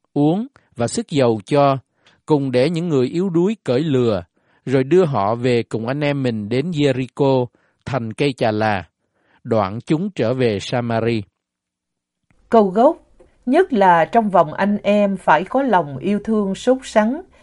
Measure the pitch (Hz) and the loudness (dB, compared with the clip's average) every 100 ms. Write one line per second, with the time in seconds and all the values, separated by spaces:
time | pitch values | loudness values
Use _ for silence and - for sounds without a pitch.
0 | _ 143 147 190 254 _ _ - 117 - | _ 0 0 0 -6 _ _ -6 -4 -4
1 | 226 143 120 110 - 143 139 131 - _ | -4 0 2 0 0 2 2 0 -6 _
2 | _ _ - 151 135 123 143 175 180 139 | _ _ -2 -2 0 0 0 -2 -2 0
3 | 127 170 196 165 185 226 - 123 165 127 | 0 -2 -2 0 0 -2 -2 -2 0 0
4 | 117 95 - _ _ _ - 135 135 180 | 0 -2 -6 _ _ _ -2 -2 2 2
5 | 170 117 98 117 127 120 110 113 113 143 | 2 0 -2 0 0 0 -2 -6 -4 -4
6 | 143 143 127 110 104 123 165 156 143 123 | -2 -2 -2 -4 -4 -4 -4 0 0 0
7 | 127 - 139 131 123 _ _ _ - 127 | -4 -2 0 2 -2 _ _ _ -6 -6
8 | 113 - 143 - 117 107 110 98 85 _ | -6 -2 -2 0 0 2 0 -2 -6 _
9 | _ _ _ _ - 110 95 113 - 156 | _ _ _ _ -2 0 0 -4 -4 -2
10 | 202 156 113 131 120 98 - 127 120 113 | -2 -2 -2 0 0 -2 -4 -4 -2 -2
11 | 113 113 - _ _ _ _ _ _ _ | -2 -2 -6 _ _ _ _ _ _ _
12 | _ _ _ _ - 233 202 185 277 349 | _ _ _ _ 0 2 4 4 2 2
13 | _ _ - _ - 302 381 214 190 170 | _ _ -20 _ 0 2 2 4 4 4
14 | 160 233 214 180 151 - 202 208 196 208 | 4 2 2 2 2 0 -2 -2 0 0
15 | 202 190 - 156 190 254 269 185 147 135 | 0 -2 2 2 2 -2 0 0 0 -6
16 | 180 202 214 220 196 190 247 262 - 220 | -4 -4 -2 -2 -2 -2 -2 -2 0 0
17 | 220 302 - _ | 0 -2 -10 _